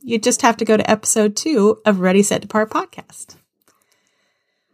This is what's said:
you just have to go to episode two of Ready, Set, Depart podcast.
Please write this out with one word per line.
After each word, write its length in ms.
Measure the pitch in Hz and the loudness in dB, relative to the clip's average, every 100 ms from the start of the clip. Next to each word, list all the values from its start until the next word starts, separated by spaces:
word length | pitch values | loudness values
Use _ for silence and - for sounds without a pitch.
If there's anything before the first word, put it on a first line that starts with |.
you 160 | 247 226 | -6 -2
just 240 | 247 247 | -2 0
have 160 | 240 220 | 0 0
to 80 | 220 | 0
go 120 | 214 | 0
to 120 | - | 0
episode 460 | 214 - 220 214 208 | -2 -2 0 0 -2
two 460 | 320 262 208 - 214 | -2 2 2 2 0
of 140 | 190 | 0
Ready, 240 | 185 196 | 2 2
Set, 180 | 202 208 | 2 -2
Depart 300 | 202 214 220 | -4 -4 -2
podcast. 640 | 311 370 - - - - _ _ _ _ _ _ _ _ _ _ _ _ _ _ | -4 -8 -14 -20 -20 -20 _ _ _ _ _ _ _ _ _ _ _ _ _ _